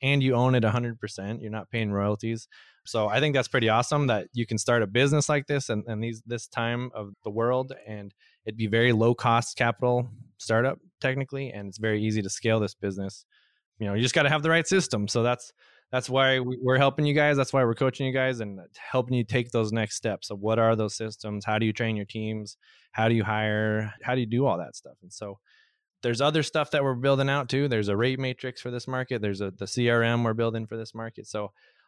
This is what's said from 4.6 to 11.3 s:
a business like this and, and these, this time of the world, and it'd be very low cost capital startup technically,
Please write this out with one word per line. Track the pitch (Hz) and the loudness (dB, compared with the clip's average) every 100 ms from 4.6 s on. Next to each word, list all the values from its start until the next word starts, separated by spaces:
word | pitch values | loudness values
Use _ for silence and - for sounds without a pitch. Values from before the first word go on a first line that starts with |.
| - 120 | 2 2
a | 104 | 2
business | 110 139 147 139 | 2 4 2 2
like | 147 139 | 0 0
this | 143 - | -4 -2
and, | 107 110 | -4 -4
and | 107 | -6
these, | 117 113 113 | -6 -8 -8
this | 117 - | -8 -6
time | - 117 120 123 107 | -4 -2 -2 -6 -10
of | 101 98 | -12 -10
the | 110 | -6
world, | 104 117 127 131 - - | -2 0 0 -2 -10 -14
and | 107 101 - _ _ | -12 -14 -18 _ _
it'd | - 110 | -12 -4
be | 110 | 0
very | 113 123 | 4 4
low | 113 113 | 4 4
cost | 120 123 117 120 - | 2 2 2 0 -2
capital | 120 120 123 123 123 - - _ | -2 0 0 0 -2 -10 -20 _
startup | - 113 127 - _ _ | 0 2 2 -2 _ _
technically, | 135 131 135 | -4 -2 -4